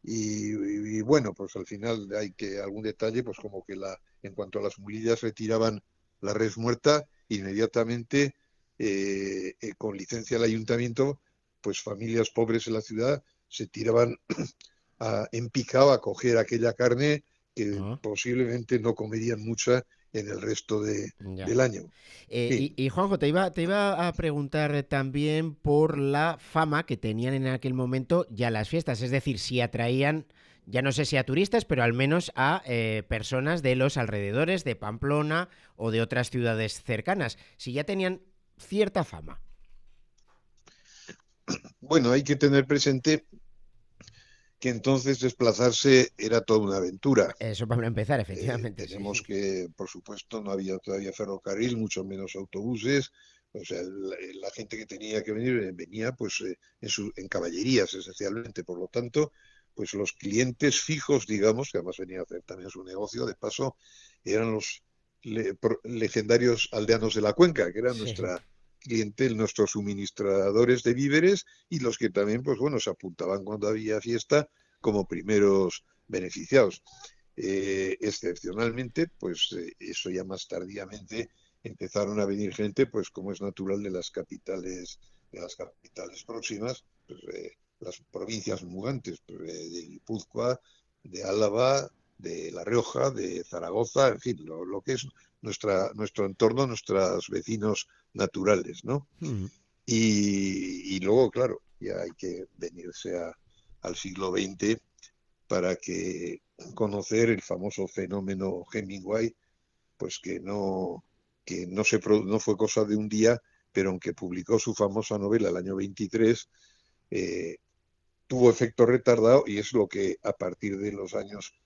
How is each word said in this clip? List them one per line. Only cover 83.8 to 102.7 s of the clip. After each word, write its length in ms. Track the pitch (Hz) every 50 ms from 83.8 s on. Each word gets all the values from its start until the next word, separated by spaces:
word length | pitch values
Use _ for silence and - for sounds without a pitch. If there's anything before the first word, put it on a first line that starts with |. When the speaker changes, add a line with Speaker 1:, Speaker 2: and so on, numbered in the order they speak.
| 104
Speaker 1:
de 80 | 101
las 200 | 92 90 85 -
capitales, 840 | - - 82 _ - - _ 92 95 95 87 92 92 90 90 - - - - _ _ _ _ _
de 120 | - -
las 160 | 87 87 -
capitales 640 | - 90 - _ _ _ _ _ - 92 87 - - -
próximas, 640 | - 113 113 - - 113 101 110 123 131 - _ _ _ _ _
pues, 140 | _ - - - - 87
eh, 180 | 87 85 - _ _ _ _ _ _
las 200 | - 90 90 - _ _
provincias 520 | - 92 90 104 117 107 92 - 98 90 92
mugantes, 560 | 87 90 92 104 127 139 123 - 90 80 - _
pues, 140 | - 87 87
eh, 280 | 85 82 85 85 82 82
de 120 | 85 87 82
Guipúzcoa, 720 | 82 - - _ - 113 104 - _ - - 113 123 127 127 _ _ _ _ _ _ _ _ _
de 220 | - 90 90 98
Álava, 680 | 95 98 107 110 104 101 117 127 131 135 139 - - _ _ _ _ _
de 320 | _ 92 87 85 85 82 82
La 120 | 82 87 87
Rioja, 480 | 104 117 120 - - - - - 139
de 320 | 127 113 95 90 87 90 87
Zaragoza, 640 | - - 85 82 85 92 110 120 - - 135 139
en 140 | 127 110 -
fin, 160 | - 127 110 76 78
lo, 180 | 80 80 82 90
lo 160 | 90 98 98
que 120 | _ - 131
es 120 | 127 143 131 _ _ _ _ _ _
nuestra, 500 | - 110 101 - - 107 98 92 95 - -
nuestro 300 | 104 107 101 _ - 101
entorno, 420 | 98 95 _ 117 110 117 127 139
nuestros 640 | 127 117 107 - - 95 98 95 92 95 90 - -
vecinos 580 | 95 90 - - 113 107 104 107 101 - - _ _ _ _ _ _
naturales, 680 | 98 101 95 - - 95 101 104 90 - - - - -
¿no? 240 | - 131 147 143 _ _ _
Speaker 2:
Ujú. 280 | 170 151 123 101 95 - _ _ _ _ _ _ _
Speaker 1:
Y, 1080 | - 117 113 113 110 107 104 104 101 101 98 98 95 95 95 92 92 92 90 90 95 95
y 40 | 95
luego, 300 | 90 95 107 127 131 110
claro, 300 | - 123 127 123 - - _ _ _ _
ya 220 | - 101 95 90
hay 100 | 87 87 80
que 280 | _ - 92 87 87 92 _ _
venirse 600 | - 87 85